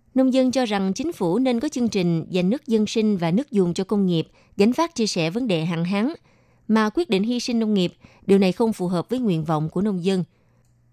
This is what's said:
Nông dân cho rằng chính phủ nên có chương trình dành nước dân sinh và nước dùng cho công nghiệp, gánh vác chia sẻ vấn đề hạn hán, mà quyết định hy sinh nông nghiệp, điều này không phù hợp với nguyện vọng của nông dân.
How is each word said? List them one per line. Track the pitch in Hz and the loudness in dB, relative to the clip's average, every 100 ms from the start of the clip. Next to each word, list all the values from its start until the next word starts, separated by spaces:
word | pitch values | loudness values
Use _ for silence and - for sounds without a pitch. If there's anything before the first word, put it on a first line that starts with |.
| _ 254 | _ 0
Nông | 262 | 2
dân | 262 254 | 2 2
cho | 262 233 | 0 -2
rằng | 202 190 | 0 -2
chính | 196 302 | -2 -6
phủ | - 175 202 | -4 -2 0
nên | 262 233 | 0 0
có | 302 | -2
chương | 254 233 | -2 -2
trình | 202 175 165 - | 0 0 0 -2
dành | 180 180 | -2 0
nước | 262 - | -2 0
dân | 220 214 | 0 0
sinh | 226 214 196 | 0 0 0
và | 165 | 0
nước | 190 285 | 0 0
dùng | 202 175 | 0 0
cho | 170 | 0
công | 185 208 190 | -2 0 2
nghiệp, | 165 160 _ _ - | 0 -2 _ _ 0
gánh | 214 | 2
vác | 247 330 - | 2 -2 -2
chia | 214 | -4
sẻ | 190 160 | -2 -2
vấn | 208 254 | -2 -2
đề | 165 165 | -2 -2
hạn | 165 175 | -2 -2
hán, | 202 247 339 _ _ _ _ - | 0 -2 -4 _ _ _ _ 0
mà | 220 214 | 2 2
quyết | 330 349 | -2 0
định | 190 | 0
hy | 220 247 | 0 -2
sinh | - 233 | -2 -2
nông | 214 | 0
nghiệp, | 202 175 - - _ - | 0 0 -4 -18 _ 2
điều | 196 | 4
này | 185 | 4
không | 175 226 | 2 0
phù | 208 180 | 0 -2
hợp | 175 - | -2 -2
với | 254 | -2
nguyện | 233 160 156 | 0 -2 0
vọng | 156 156 | -2 -2
của | 175 | -2
nông | 208 185 | -2 -2
dân. | 175 185 165 _ _ _ _ _ _ | 0 0 -2 _ _ _ _ _ _